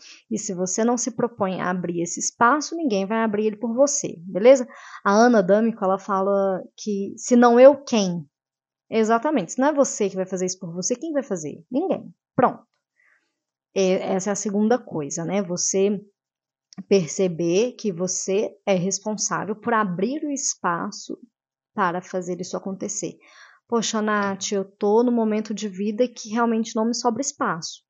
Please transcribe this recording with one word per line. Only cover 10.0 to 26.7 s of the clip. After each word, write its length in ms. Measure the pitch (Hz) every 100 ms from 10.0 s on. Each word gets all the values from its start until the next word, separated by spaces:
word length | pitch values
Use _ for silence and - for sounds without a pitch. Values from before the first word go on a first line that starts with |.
| 202
que 80 | 185
vai 100 | 185
fazer 200 | 185 185
isso 120 | -
por 140 | 170
você, 220 | 170 185
quem 180 | 247 330
vai 100 | 285
fazer? 420 | 233 185 151 - -
Ninguém. 440 | 254 370 220 175 - _ -
Pronto. 260 | 240 - _ _ _ _ _ _ _ _ _ _ _
E 180 | 196 185
essa 360 | 185 190 190 208
é 20 |
a 40 | 196
segunda 420 | 214 202 214 247
coisa, 460 | - 165 143 156
né? 180 | 165 196
Você 560 | 180 180 170 190 196 202 - _ _ _ _ _ _ - -
perceber 840 | 202 151 - 185 160 170 180 247
que 180 | 247 214
você 640 | 165 185 - - 190 - - -
é 80 |
responsável 840 | 185 185 190 220 214 - 165 175 208
por 160 | 240
abrir 500 | 226 208 170 208 302
o 60 | 302
espaço 880 | 269 - - 185 170 196 - - - - _ _ _ _
para 280 | - 185 175
fazer 380 | 180 185 180 175
isso 160 | 180 180
acontecer. 640 | 196 190 202 - 165 - _ - - _ -
"Poxa, 360 | 233 - 220
Nath, 500 | 214 208 202 190 -
eu 120 | 202
tô 380 | 190 - 208 220
no 80 | 247
momento 440 | 240 220 214 214
de 140 | 202 214
vida 380 | 185 208 214 247
que 220 | - 220
realmente 480 | 226 233 226 220